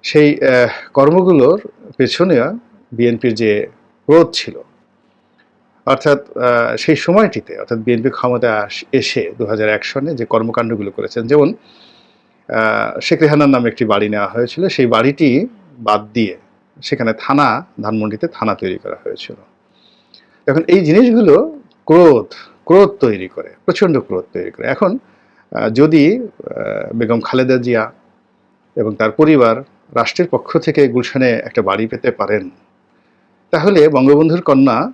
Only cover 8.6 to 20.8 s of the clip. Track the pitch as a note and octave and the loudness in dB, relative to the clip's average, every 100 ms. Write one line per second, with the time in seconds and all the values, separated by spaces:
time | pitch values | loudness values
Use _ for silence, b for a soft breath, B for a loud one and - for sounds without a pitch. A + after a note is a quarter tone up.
8.6 | G2+ - - C3+ A2 - F2+ - G#2+ A2 | -6 -10 -4 -4 -2 -6 -6 -8 -6 -4
9.6 | G#2+ G#2+ - C#3 C#3+ C#3+ A2+ A2+ A2 A#2 | -2 -4 -4 -8 -6 -8 -4 -4 -4 -4
10.6 | A2+ A2+ G2+ G2 G2+ A#2 A#2 D3 C#3+ A3+ | -4 -6 -8 -10 -10 -8 0 2 2 0
11.6 | b b b b b b b _ _ A2 | b b b b b b b _ _ -2
12.6 | A2 G#2+ A2 - - C#3+ D3+ D3 C#3+ C3 | -2 -2 -4 -8 -4 0 2 4 4 2
13.6 | A#2+ - A2+ G2+ G#2 G#2+ G2+ A2+ A#2+ - | 0 -2 -2 0 -2 -4 -4 -4 -6 -4
14.6 | F#3 - B2+ A2 B2+ C#3+ D3+ B2+ A#3+ - | -6 0 0 2 0 0 0 2 -2 -10
15.6 | _ B2+ A2 G#2+ G#2+ A2 G#2+ - _ _ | _ -10 -2 -2 -2 -4 -4 -6 _ _
16.6 | _ _ - D3 A2+ G#2+ - C#3 C#3 A2+ | _ _ -10 -4 -4 -6 -4 0 0 -2
17.6 | - - G#2+ A2 G#2+ G#2 E3 - A2 G2 | -8 -12 -6 -4 -6 -6 -8 -6 -6 -4
18.6 | F#2+ F2+ - - - - - - _ _ | -6 -8 -10 -12 -12 -12 -14 -18 _ _
19.6 | _ b b b b b b b - C#3+ | _ b b b b b b b -2 -2
20.6 | E3 F#3+ | 2 2